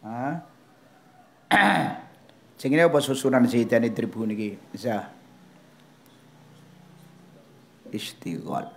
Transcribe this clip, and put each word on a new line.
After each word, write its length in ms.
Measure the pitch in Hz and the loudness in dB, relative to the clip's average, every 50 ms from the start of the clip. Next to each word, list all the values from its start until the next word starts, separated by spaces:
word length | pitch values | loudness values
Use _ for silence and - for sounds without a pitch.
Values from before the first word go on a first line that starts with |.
| - | -14
Hah? 300 | 107 113 120 123 139 160 170 - - - - - _ - _ _ - _ - _ - _ - - _ _ _ _ _ - | -12 -10 -6 -6 -6 -6 -8 -10 -14 -20 -20 -20 _ -20 _ _ -20 _ -20 _ -20 _ -20 -20 _ _ _ _ _ 2
<clears throat> 400 | 104 101 101 - - - - - - - - - - - - - - _ - - - | 2 4 4 2 2 0 -2 -4 -8 -14 -20 -20 -20 -20 -20 -20 -20 _ -20 -20 -8
Sing 120 | - 135 139 | -2 0 4
ini 80 | 156 | 6
apa 160 | 170 170 165 - - | 6 6 6 4 2
susunan 400 | 135 135 127 - 135 127 127 120 | 2 -2 0 0 2 4 6 4
Zaidan 400 | 120 123 120 117 104 120 113 113 | 4 4 2 2 4 4 2 2
idribhu 400 | 117 110 - 117 104 - 110 113 | 2 0 -2 -4 -4 -4 -4 -4
niki? 320 | 107 107 104 110 104 104 - - - - | -4 -4 -4 -6 -6 -8 -10 -18 -16 -16
Za. 400 | 101 - 123 110 101 92 - - - - - - - - - - - - - _ _ - - _ _ _ - - - - - - - - - - - - - - - - - - - - - - - - - - - - _ - - - _ _ _ _ - - | -8 -6 -4 -4 -4 -6 -10 -16 -20 -20 -20 -20 -20 -20 -20 -20 -20 -20 -20 _ _ -20 -20 _ _ _ -20 -20 -20 -20 -20 -20 -20 -20 -20 -20 -20 -20 -20 -20 -20 -20 -20 -20 -20 -20 -20 -20 -20 -20 -20 -20 -20 -20 _ -20 -20 -20 _ _ _ _ -12 -10
Istighol. 800 | - - - - - - - - 80 - - - - - - - | -10 -10 -10 -14 -12 -10 -10 -8 -8 -8 -6 -8 -8 -8 -10 -16